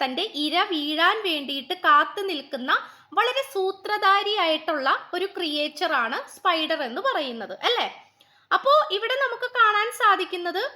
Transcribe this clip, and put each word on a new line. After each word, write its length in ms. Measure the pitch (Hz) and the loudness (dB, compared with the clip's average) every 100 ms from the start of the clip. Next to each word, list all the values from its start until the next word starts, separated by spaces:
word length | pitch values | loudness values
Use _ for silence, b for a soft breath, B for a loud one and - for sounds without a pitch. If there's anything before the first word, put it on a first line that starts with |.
തന്റെ 280 | 262 254 427 | -4 -4 -6
ഇര 280 | - 302 339 | -4 0 0
വീഴാൻ 600 | 427 320 294 311 349 440 381 | 0 -2 -2 2 2 2 -2
വേണ്ടിയിട്ട് 480 | 302 269 277 - | -4 -4 -8 -6
കാത്തു 480 | 359 330 294 320 415 | -2 4 4 4 -2
നിൽക്കുന്ന 680 | 392 302 277 254 262 453 - B B | -6 -6 -8 -6 0 -2 -2 B B
വളരെ 400 | 370 466 523 554 | 0 0 0 -4
സൂത്രധാരിയായിട്ടുള്ള 1600 | 392 381 392 415 415 392 403 403 427 330 311 330 302 269 453 - | -2 -2 -4 -4 0 4 4 2 0 2 0 -2 -2 0 0 -2
ഒരു 120 | 359 381 | -6 -6
ക്രിയേച്ചർ 680 | 381 320 294 294 - 349 | -4 -4 -2 -4 -2 0
ആണ് 420 | 277 226 349 571 - | 0 0 -4 -8 -4
സ്പൈഡർ 480 | 381 330 311 320 | 0 0 0 -2
എന്ന് 180 | 247 269 | -4 -2
പറയുന്നത്, 520 | 523 427 254 226 196 | -2 0 -2 -6 -10
അല്ലേ? 600 | - 339 480 208 - - _ b b b | -4 0 0 -2 -8 -20 _ b b b
അപ്പോ 360 | 370 523 605 605 | 0 4 4 4
ഇവിടെ 220 | 392 453 | -2 -2
നമുക്ക് 380 | 523 523 - 494 | 0 -2 -2 -2
കാണാൻ 400 | 494 427 415 453 | 4 4 4 0
സാധിക്കുന്നത്, 800 | 480 440 381 349 359 349 349 508 | 2 4 4 0 -6 -4 -4 -4